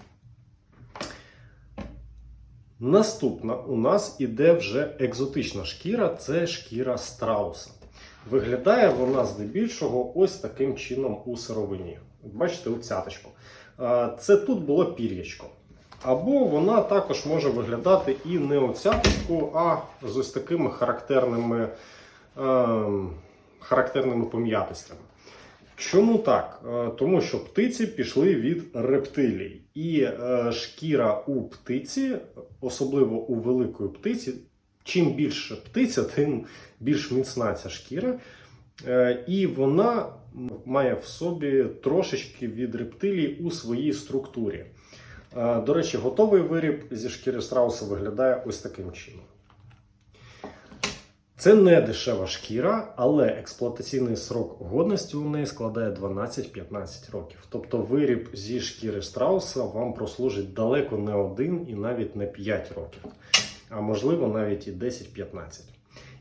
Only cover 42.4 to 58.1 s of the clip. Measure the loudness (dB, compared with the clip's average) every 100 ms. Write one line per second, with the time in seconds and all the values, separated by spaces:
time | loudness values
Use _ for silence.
42.4 | -8 -6 -6 -6 -8 -4 -2 0 -2 -2
43.4 | -6 -6 -4 -2 -2 -2 -4 -6 -4 -4
44.4 | -4 -4 -12 -20 _ -20 -20 -20 -12 -2
45.4 | 0 2 2 2 2 0 -2 4 6 6
46.4 | 4 0 0 -2 -6 -8 -8 -6 -4 -4
47.4 | -2 2 2 0 -6 -4 -4 0 2 2
48.4 | -2 -8 -10 -10 -12 -12 -18 -20 -20 _
49.4 | _ _ -20 -20 _ _ _ _ -20 -18
50.4 | -18 -18 -20 -8 -6 -6 -16 _ _ 2
51.4 | 8 10 10 8 6 -2 -2 -2 -4 -8
52.4 | -6 -2 0 0 -4 -2 2 4 4 0
53.4 | -8 -6 -6 -6 -6 -2 -2 -2 -4 -6
54.4 | -6 -8 -4 0 2 0 -2 -6 -4 -4
55.4 | -4 -6 -6 -4 -4 -4 -6 -6 -6 -6
56.4 | -10 -12 -10 -10 -10 -14 -12 -12 -12 -18
57.4 | -12 -10 -4 -2 0 2 4